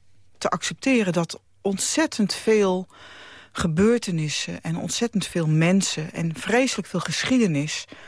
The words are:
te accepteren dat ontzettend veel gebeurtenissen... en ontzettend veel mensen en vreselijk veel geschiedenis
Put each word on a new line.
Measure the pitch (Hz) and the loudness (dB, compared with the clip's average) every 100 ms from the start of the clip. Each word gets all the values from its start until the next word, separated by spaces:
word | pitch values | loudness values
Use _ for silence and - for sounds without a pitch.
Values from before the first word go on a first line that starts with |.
| - - - - | -20 -20 -20 -6
te | - | -4
accepteren | - - 170 269 254 196 | -2 -6 -4 2 2 2
dat | 170 165 - _ _ | 0 -2 -6 _ _
ontzettend | 196 196 - - 311 - 202 | -4 -2 -2 0 0 0 -2
veel | - - 214 196 185 185 - - - - - - | 0 2 4 4 0 -4 -14 -20 -20 -20 -20 -16
gebeurtenissen... | - 180 156 208 240 214 170 151 - - 170 | -4 -2 4 4 4 0 -2 -2 -4 -6 -8
en | - 165 | -6 -6
ontzettend | - - 233 202 - | -4 -2 0 -2 -2
veel | 175 156 | -2 2
mensen | 156 165 190 180 - 156 | 4 4 4 2 -4 -8
en | - 165 156 | -4 -4 -4
vreselijk | - 226 262 - 175 | 0 2 2 -2 -4
veel | 180 | -4
geschiedenis | 156 156 - 254 214 147 151 - - - | -4 -4 0 2 4 2 -2 -6 -10 -18